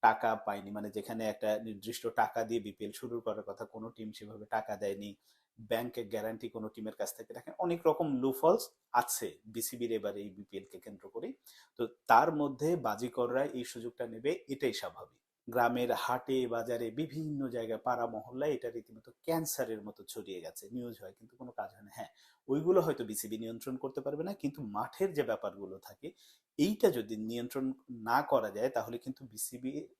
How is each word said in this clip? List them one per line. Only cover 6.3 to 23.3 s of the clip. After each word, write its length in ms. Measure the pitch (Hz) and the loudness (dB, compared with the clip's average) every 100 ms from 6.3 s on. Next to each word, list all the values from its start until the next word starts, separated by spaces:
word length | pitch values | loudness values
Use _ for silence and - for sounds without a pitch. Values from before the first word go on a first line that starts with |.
| 110 120 | -6 -8
কোনো 120 | 113 107 | -8 -8
টিমের 220 | 110 107 - | -8 -10 -4
কাছ 100 | 101 - | -6 -6
থেকে 140 | 117 - | -12 -12
রাখেন, 160 | - - | -12 -2
অনেক 160 | 175 170 170 | 0 4 6
রকম 180 | 151 165 131 | 6 4 4
লুফলস 420 | 135 131 165 220 - _ _ 123 | 2 6 6 6 4 _ _ 2
আছে 260 | - - - - 110 | 2 0 -4 -8 -10
বিসিবির 380 | 110 113 120 117 113 | -6 -6 -2 -2 0
এবার 160 | 101 101 | -2 -4
এই 60 | 101 92 | -8 -12
বিপিএল 280 | 101 95 - | -12 -12 -12
কে 80 | 185 | -16
কেন্দ্র 200 | 220 202 196 | -16 -16 -12
করে। 140 | - - 269 - - - _ | -8 -8 -10 -16 -20 -20 _
তো 40 | 117 - - | -4 -4 8
তার 180 | 117 151 156 | 10 10 6
মধ্যে 280 | 147 127 151 175 113 | 0 2 2 2 2
বাজিকররা 560 | 104 120 - 120 127 147 127 | 0 -2 0 2 2 0 -2
এই 60 | 120 | -6
সুযোগটা 320 | 123 117 - 117 | -6 -10 -6 -8
নেবে, 180 | 113 131 170 - | -2 -2 -2 -2
এটাই 220 | 135 139 110 | -2 0 0
স্বাভাবিক। 360 | 92 - - _ _ _ - | -6 -10 -18 _ _ _ -2
গ্রামের 420 | 117 120 123 123 117 | 4 4 4 2 2
হাটে 340 | - 123 - 131 123 | 2 0 2 2 2
বাজারে 320 | 117 117 120 117 113 | 0 0 -2 -2 -2
বিভিন্ন 400 | 156 143 156 147 135 | -4 -2 -4 -2 -2
জায়গায়, 280 | 117 113 110 - | -2 -2 -2 0
পাড়া 200 | 120 117 | 0 0
মহল্লায় 380 | 107 104 127 147 135 | -4 -8 -2 0 0
এটা 120 | 120 | -2
রীতিমতো 400 | 117 - - - - - | -8 -12 -20 -20 -14 -2
ক্যান্সারের 540 | 165 156 - 117 110 104 | -2 0 -2 -2 -2 -8
মতো 140 | - 98 | -14 -12
ছড়িয়ে 300 | - 95 92 | -10 -8 -8
গেছে, 200 | 82 - - | -10 -14 -10
নিউজ 200 | 123 120 113 | -8 -8 -10
হয় 120 | - 98 | -14 -18
কিন্তু 160 | 113 - | -20 -18
কোনো 100 | 123 - | -14 -8
কাজ 100 | 98 | -8
হয় 100 | - 104 | -10 -18
না। 60 | - | -12
হ্যাঁ, 120 | 110 _ - _ - | -12 _ -20 _ 0
ওইগুলো 320 | 135 160 190 165 | 2 6 6 6
হয়তো 160 | 135 113 | 2 -2
বিসিবি 260 | 107 104 | -4 -4